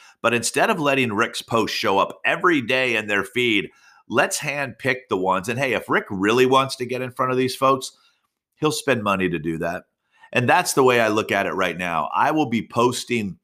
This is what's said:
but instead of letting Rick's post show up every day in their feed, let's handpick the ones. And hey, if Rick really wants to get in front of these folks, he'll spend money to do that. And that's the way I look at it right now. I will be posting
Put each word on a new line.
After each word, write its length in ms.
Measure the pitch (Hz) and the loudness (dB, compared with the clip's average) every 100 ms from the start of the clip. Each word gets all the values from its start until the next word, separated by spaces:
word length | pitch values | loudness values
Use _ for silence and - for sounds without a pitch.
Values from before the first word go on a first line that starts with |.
| - _ | -20 _
but 100 | 117 | 0
instead 380 | 117 113 - 196 | 0 -2 0 0
of 100 | 190 | 2
letting 320 | 143 135 120 | 0 2 0
Rick's 300 | 104 117 - | 0 0 -2
post 320 | - 113 98 | -2 -2 0
show 240 | - 107 98 | -2 0 2
up 200 | 90 - | 2 -2
every 380 | - 165 180 151 | -4 0 2 2
day 340 | 110 131 127 110 | 0 0 0 -2
in 100 | 107 | 0
their 180 | 101 | -2
feed, 460 | 95 123 120 104 78 _ _ _ _ | 0 -2 2 0 -2 _ _ _ _
let's 300 | 117 196 - | 0 0 -2
handpick 720 | 147 143 135 - 131 131 - | -6 -6 -8 -4 -4 -4 -2
the 60 | 98 | -2
ones. 320 | 92 92 92 | 0 0 -2
And 80 | 117 | -2
hey, 160 | 135 | -2
if 160 | 101 - | -2 -2
Rick 160 | 180 - | -4 -2
really 360 | 95 101 120 127 | 0 2 4 6
wants 300 | 131 131 - | 4 2 -4
to 100 | 123 | -6
get 160 | 123 | -6
in 80 | 127 | -8
front 220 | - 127 | -4 -2
of 60 | 127 | 0
these 160 | 131 | -2
folks, 380 | - 131 135 - - _ _ _ _ _ | 0 0 0 -4 -16 _ _ _ _ _
he'll 180 | _ 151 | _ -2
spend 300 | 147 - 120 | -2 -2 0
money 260 | 104 95 92 | 0 0 0
to 100 | 82 | -2
do 200 | 80 80 | -4 -4
that. 260 | 85 87 - _ _ _ - | -6 -6 -14 _ _ _ -6
And 160 | 123 123 | -2 2
that's 240 | 165 175 | 2 2
the 100 | - | 4
way 180 | 127 120 | 4 4
I 80 | 110 | 2
look 220 | 107 98 | 0 0
at 140 | 101 | 0
it 80 | 92 | 0
right 240 | 85 92 85 | 0 -2 -2
now. 320 | 90 82 71 | -4 -2 -2
I 160 | 95 131 | 0 0
will 160 | 156 135 | 0 0
be 200 | 113 - | -2 -2
posting 720 | 120 120 123 - 120 101 82 | 0 0 0 -4 -6 -6 -10